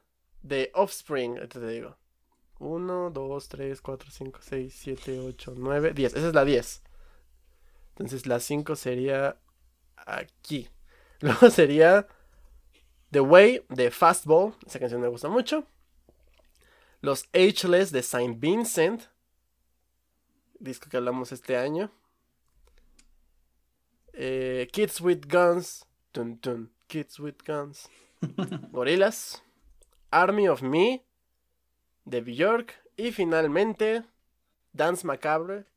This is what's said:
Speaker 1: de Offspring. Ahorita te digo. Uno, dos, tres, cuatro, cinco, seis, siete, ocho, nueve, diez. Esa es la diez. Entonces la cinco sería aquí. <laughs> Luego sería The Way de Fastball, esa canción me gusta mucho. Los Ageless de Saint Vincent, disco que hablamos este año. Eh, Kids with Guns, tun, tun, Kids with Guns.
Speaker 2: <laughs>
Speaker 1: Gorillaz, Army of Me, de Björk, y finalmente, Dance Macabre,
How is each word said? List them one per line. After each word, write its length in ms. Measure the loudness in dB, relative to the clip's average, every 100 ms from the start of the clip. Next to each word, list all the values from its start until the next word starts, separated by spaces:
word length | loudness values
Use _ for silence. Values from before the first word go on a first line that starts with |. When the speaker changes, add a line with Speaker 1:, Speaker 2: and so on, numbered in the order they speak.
| _ _ _ -20
Speaker 1:
de 300 | -8 -4 -2
Offspring. 640 | -2 -2 -4 -8 -6 -6 -8
Ahorita 220 | -14 -12
te 80 | -10
digo. 300 | -10 -12 -18 _ _ _ _ _ -16
Uno, 520 | -10 -8 -6 -6 -6
dos, 360 | -8 -10 -10 -12
tres, 320 | -12 -10 -10
cuatro, 280 | -12 -14 -16
cinco, 300 | -18 -16 -18
seis, 340 | -12 -10 -10 -12
siete, 420 | -12 -12 -10 -10
ocho, 340 | -10 -14 -16 -10
nueve, 380 | -4 -2 0
diez. 200 | 0 -2 0
Esa 140 | 0
es 40 |
la 100 | 2
diez. 380 | 2 0 -2 -10 -20 -20 -20 -20 _ _ _ _ _ _ -20
Entonces 360 | -14 -12 -10 -4
la 140 | -4
cinco 360 | -2 -4 -4 -6
sería 640 | -4 -4 -2 0 -2 -4 _ _ _ _ _ _
aquí. 720 | -12 -10 -10 _ -10 -10 -10 -18 -20 _
<laughs> 260 | _ _
Luego 280 | -2 6 6
sería 560 | 8 4 6 8 6 2 _ _ _ -20 -20 _ _ _ _ _
The 100 | 2
Way 440 | 8 10 10 6 -4
de 200 | 0 0
Fastball, 640 | 4 4 4 4 4 4 -4 -16
esa 140 | -8
canción 220 | -6 -4
me 60 | -4
gusta 220 | -4 -4
mucho. 360 | -2 -2 -4 -6 _ _ _ _ _ _ _ _ _ _ _ _ _
Los 240 | -4 -4 -2
Ageless 580 | 4 4 4 2 2 2
de 120 | -2
Saint 360 | -4 -2 -4 -2
Vincent, 640 | 0 0 0 0 0 0 -10 _ _ _ _ _ _ _ _ _ _ _ _ _ _ -18
disco 300 | -16 -14 -8
que 80 | -4
hablamos 340 | -2 -4 -6
este 240 | -10 -4 -2
año. 340 | -2 -4 -6 -10 _ _ _ _ _ _ _ _ _ _ _ _ _ _ _ _ _ _ _ _ _
Eh, 540 | -12 -6 -6 -4 -4 -6
Kids 280 | -2 -4 -2
with 240 | 0 0 2
Guns, 560 | 4 4 2 -2 -14 -20 _ _
tun, 260 | -10 -10 -8
tun, 320 | -8 -8 -10 _ -12
Kids 320 | -12 -10 -14
with 160 | -16 -12 -8
Guns. 440 | -8 -8 -14 -20 _ _ _
Speaker 2:
<laughs> 500 | -8 -6 -6 -8 -10
Speaker 1:
Gorillaz, 720 | -4 0 2 2 0 -12 -16 _ _ _ _ _ _ _
Army 360 | 2 4 4 2
of 140 | 2
Me, 440 | 0 2 2 0 -8 _ _ _ _ _ _ _ _ _ -8
de 160 | -6
Björk, 520 | -6 -2 0 0 -4 -16 _ -8
y 160 | -6
finalmente, 920 | -2 0 2 2 2 0 0 -2 -2 -6 _ _ _ _ _ _
Dance 320 | -2 -2 -2 -6
Macabre, 600 | -6 -2 -2 -4 -10 -14